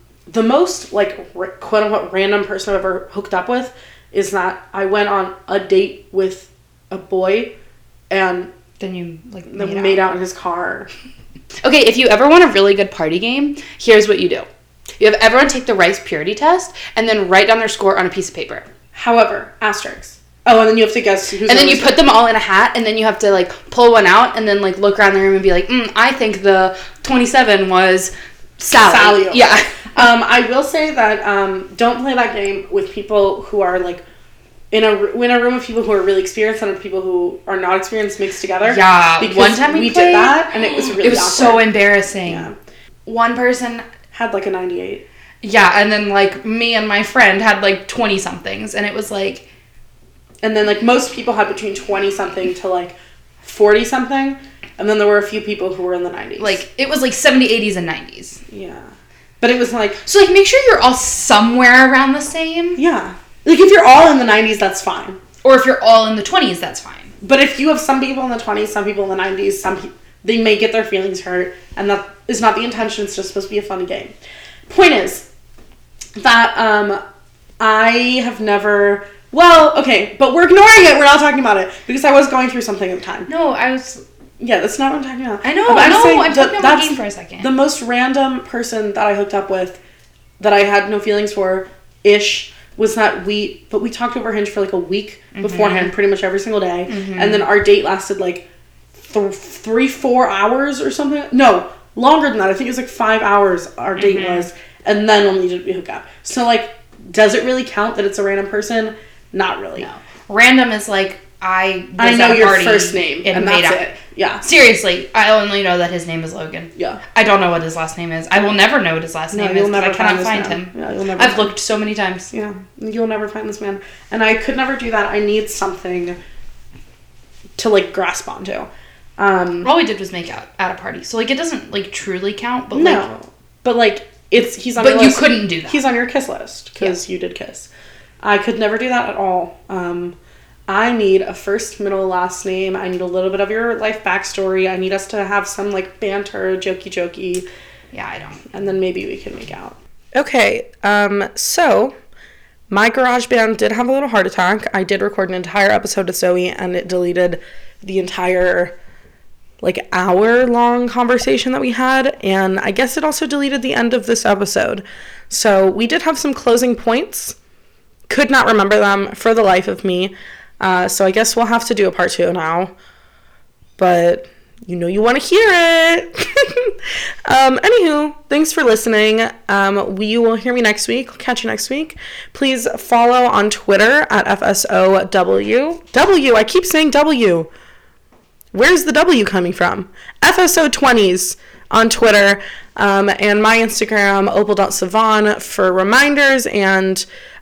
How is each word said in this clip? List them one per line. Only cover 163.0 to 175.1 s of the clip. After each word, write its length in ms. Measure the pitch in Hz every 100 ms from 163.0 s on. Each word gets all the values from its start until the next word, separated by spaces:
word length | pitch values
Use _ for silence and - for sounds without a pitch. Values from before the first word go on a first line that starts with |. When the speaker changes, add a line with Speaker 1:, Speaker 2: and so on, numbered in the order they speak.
| 302
Speaker 1:
also 200 | 294 294
deleted 360 | 285 277 269
the 120 | 254
end 200 | - 233
of 120 | 247 214
this 200 | 220 -
episode. 580 | 202 196 - - 196 - - - - -
So 360 | - 220 196 190
we 180 | 196 233
did 140 | -
have 160 | 320 302
some 160 | 294
closing 420 | 269 - 233 247 233
points. 600 | - 233 370 - - - _ _ _ _ _ _ -
Could 200 | - 277
not 180 | 262 226
remember 320 | 214 196 214
them 320 | 202 196 196
for 200 | - 226
the 100 | 226
life 260 | 202 185 185
of 160 | 190 190
me. 280 | 180 185 185 - - - -
Uh, 280 | 185 180 185
so 180 | - 190
I 60 |
guess 240 | 190 220 -
we'll 100 | 233
have 180 | 233 226
to 80 | 214
do 120 | 190
a 40 |
part 180 | 180 175
two 220 | - 175
now. 380 | 180 160 170 185 - _ _ _ _ _ _ _ _ _ -
But 500 | 180 175 170 175 - _ _ - -
you 100 | 175
know 120 | 170
you 140 | 196
wanna 160 | 226